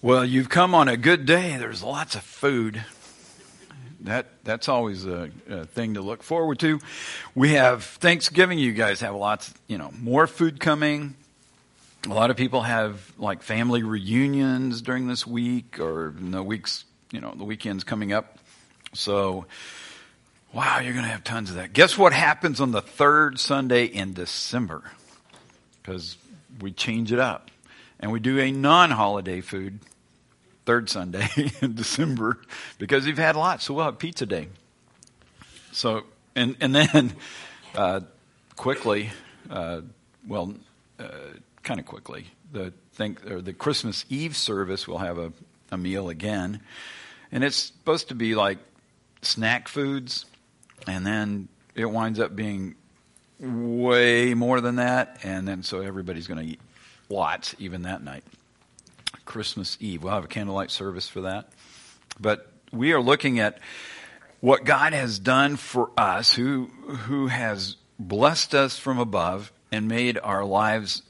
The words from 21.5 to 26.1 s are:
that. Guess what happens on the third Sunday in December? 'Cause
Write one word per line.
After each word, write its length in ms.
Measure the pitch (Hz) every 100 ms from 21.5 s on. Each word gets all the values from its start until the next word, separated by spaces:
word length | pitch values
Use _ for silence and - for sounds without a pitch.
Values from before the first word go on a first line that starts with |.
| 90
that. 160 | 92
Guess 240 | 101 180 -
what 160 | 185
happens 480 | 139 165 151 175 127
on 100 | 135
the 100 | 110
third 560 | - - 143 151 151 131
Sunday 460 | - 139 131 123
in 300 | 120 101 95
December? 800 | 90 90 - - 156 107 80 - - _ - _ - _ _ _ _
'Cause 320 | - 92 82